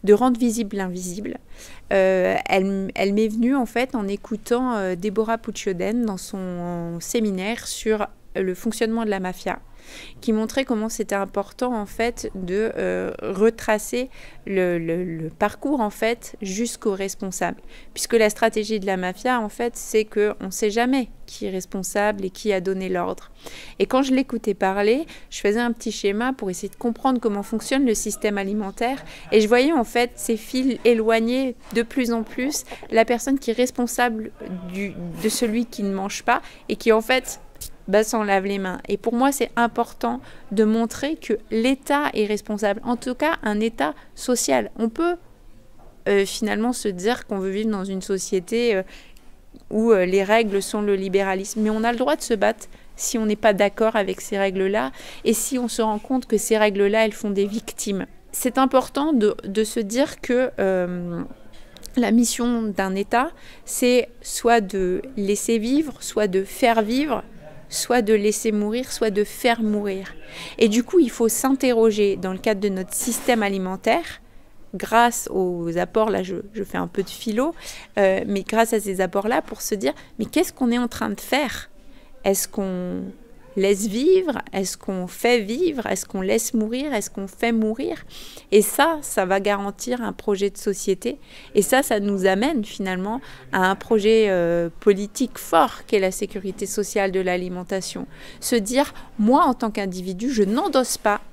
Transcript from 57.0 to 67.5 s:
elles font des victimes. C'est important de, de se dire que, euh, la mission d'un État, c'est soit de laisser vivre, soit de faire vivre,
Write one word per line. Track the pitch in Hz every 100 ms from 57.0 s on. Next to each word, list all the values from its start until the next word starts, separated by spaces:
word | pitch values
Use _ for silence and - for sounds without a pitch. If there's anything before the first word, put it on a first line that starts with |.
| 220
elles |
font | 208 214
des | 202 196
victimes. | 220 - - - 196 - - -
C'est | - 254 269
important | 262 262 254 277 302
de, | 277 208 -
de | - 196
se | 214 -
dire | 202 240 302 -
que, | - 247 254 -
euh, | 196 185 180 180 175 170 - - - - - - - -
la | 233
mission | 226 226 - 240 240
d'un | 220 196 196 190
État, | 202 233 294 - - - -
c'est | - 247 247 226 -
soit | - - 233 240
de | 190 190 185 185 - -
laisser | 196 202 - 226
vivre, | 220 285 302 -
soit | - - 214
de | 185
faire | 196 - 240 226
vivre, | 214 254 302 240 - - -